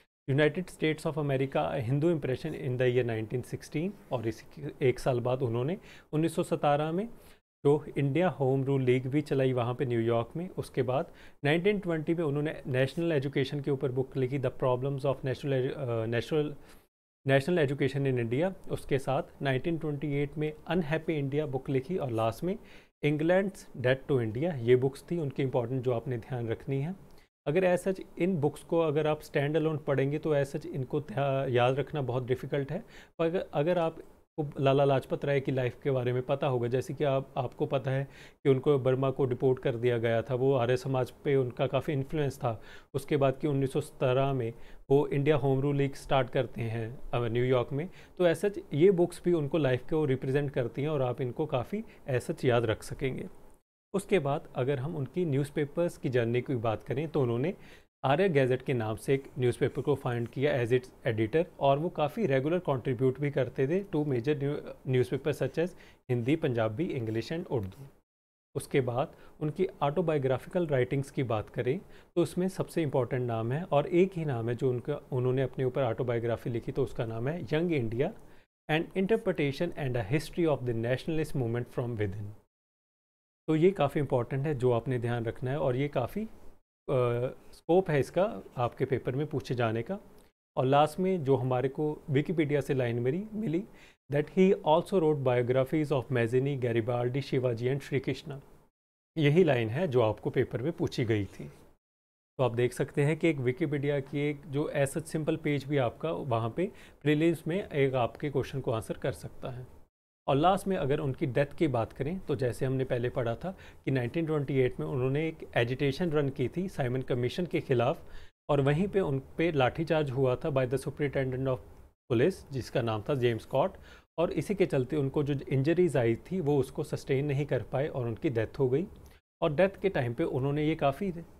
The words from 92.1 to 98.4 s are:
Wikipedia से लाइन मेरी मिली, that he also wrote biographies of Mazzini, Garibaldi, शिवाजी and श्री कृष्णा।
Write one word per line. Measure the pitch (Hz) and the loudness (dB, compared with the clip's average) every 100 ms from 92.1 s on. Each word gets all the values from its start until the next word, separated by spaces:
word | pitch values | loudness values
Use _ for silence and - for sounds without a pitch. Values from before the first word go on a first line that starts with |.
Wikipedia | 135 151 165 151 143 | 0 2 0 2 0
से | - | 0
लाइन | 135 120 117 | 0 0 0
मेरी | 120 165 214 | 0 -2 -4
मिली, | 214 214 165 - - - _ _ | -6 -2 -2 -4 -14 -20 _ _
that | 143 151 - | -2 0 4
he | 185 196 151 | 6 6 4
also | 160 175 190 | 2 4 2
wrote | 156 151 | 2 2
biographies | 131 123 120 127 131 160 147 | 2 2 4 2 2 0 0
of | 147 113 | 0 0
Mazzini, | 123 117 127 139 139 | 0 2 2 0 0
Garibaldi, | 120 117 110 120 123 135 | 0 0 2 0 0 -2
शिवाजी | 135 139 123 113 120 | -2 0 0 0 -2
and | 139 | -2
श्री | - 139 | -2 -2
कृष्णा। | - - - 139 | -2 -6 -8 -14